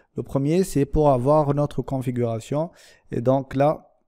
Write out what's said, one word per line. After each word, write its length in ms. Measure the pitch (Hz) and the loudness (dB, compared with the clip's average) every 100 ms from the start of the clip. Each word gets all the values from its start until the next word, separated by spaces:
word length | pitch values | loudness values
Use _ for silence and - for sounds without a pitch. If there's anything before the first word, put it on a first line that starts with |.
| _ - | _ -12
Le 60 | |
premier, 400 | 120 139 139 170 | -6 -2 0 0
c'est 220 | 190 139 139 | 0 0 0
pour 260 | 156 147 | 2 4
avoir 420 | 127 127 151 143 | 4 4 2 2
notre 280 | 143 147 - | 0 -2 -4
configuration. 880 | - 131 127 123 117 113 - 143 170 - - _ - | -6 -6 -4 -4 -4 -4 -6 -4 -6 -10 -20 _ -10
Et 100 | - | -4
donc 320 | 120 135 131 | 0 0 0
là 380 | 131 143 156 - _ | 0 2 0 -8 _